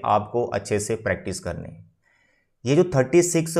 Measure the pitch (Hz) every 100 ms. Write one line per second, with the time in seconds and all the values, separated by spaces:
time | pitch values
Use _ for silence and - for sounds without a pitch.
0 | 113 107 104 120 117 101 - 104 - 113
1 | 98 92 98 92 90 82 80 - - _
2 | _ _ _ _ _ _ 117 151 180 135
3 | 127 175 170 165 165